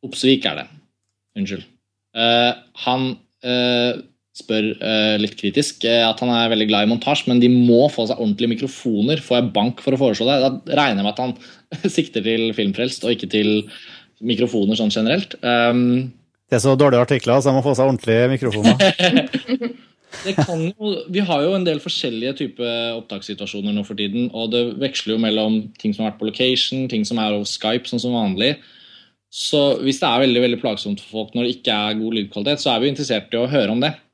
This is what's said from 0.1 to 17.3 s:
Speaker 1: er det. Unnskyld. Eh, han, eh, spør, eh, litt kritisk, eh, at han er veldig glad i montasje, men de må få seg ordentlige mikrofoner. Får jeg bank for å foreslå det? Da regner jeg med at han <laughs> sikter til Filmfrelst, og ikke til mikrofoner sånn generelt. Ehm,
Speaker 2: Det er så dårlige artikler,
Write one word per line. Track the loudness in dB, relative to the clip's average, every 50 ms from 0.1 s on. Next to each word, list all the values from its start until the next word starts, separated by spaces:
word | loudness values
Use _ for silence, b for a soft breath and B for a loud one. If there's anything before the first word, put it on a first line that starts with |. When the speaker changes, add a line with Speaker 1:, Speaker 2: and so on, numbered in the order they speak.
| -8 0 4 4 4 4 2
Speaker 1:
er | -4 -4
det. | -6 -10 -14 -18 -20 _ _ _ _ _ _ _ _ _ _ _
Unnskyld. | -6 -6 -6 -6 -10 -12 _ _ _ _ _ _ _ _ _ _
Eh, | 0 2 4 4 4 4 2 0 -4 _ _ _ -6 -4
han, | -2 -2 0 -2 -4 -4 -8 _ _ _ _ -6
eh, | -4 -2 0 0 0 2 2 0 0 -2 -4 -10 -16 _ _ _ _ _
spør, | -20 -6 -2 0 0 0 0 -2 -4
eh, | -4 -2 0 2 2 2 2 2
litt | 0 -2 -4
kritisk, | -4 -4 -2 0 0 -2 -2 -4 -4 0
eh, | 2 2 4 4
at | 2 0 0
han | 0 0
er | 2 2 2 2
veldig | 2 2 2
glad | 2 2 2 2
i | 2
montasje, | 0 0 0 -2 -2 0 0
men | 2 4 4
de | 6 6
må | 6 6 6 6 6 6 6 4
få | 2 -2 -2
seg | -2 -2
ordentlige | -2 0 -2 0 0 0 -2 -2
mikrofoner. | -2 -4 -8 -8 -6 -4 -2 0 0 2 0 0 -2
Får | -2 0 2 2 2
jeg | 2 0
bank | 0 0 0 -2 -2
for | -2 -2 0
å | 2
foreslå | 2 2 2 2 0
det? | 0 2 2
Da | 2 0 0 -2 -6 -2 0 2
regner | 2 2 2 0 0
jeg |
med | -2 -2
at | -2 -4
han | -6 -6 B B B B B
<laughs> | B _ -14 -4 -4 -2 0
sikter | 0 -2 -2 -4 -4 -2
til | -2 0 0 0 -2 -2
Filmfrelst, | -2 -2 -2 0 -2 -4 -4 -4 -4 -2
og | -2 -2
ikke | -2 -4 -2
til | 0 0 2 2 2 0 -2 B B B B B B B B B B _ -4
mikrofoner | -4 0 0 0 0 2 0 2 2 0
sånn | 0 0 0
generelt. | 0 0 0 0 0 -2 -2 -6 -12 -6 -2
Ehm, | 0 2 4 4 4 4 4 2 2 2 0 -2 -4 -10 _ _ _ _ _ _
Speaker 2:
Det | _ 0
er | 2
så | 4 4 4
dårlige | 6 6 6 6 4
artikler, | 4 4 2 0 2 4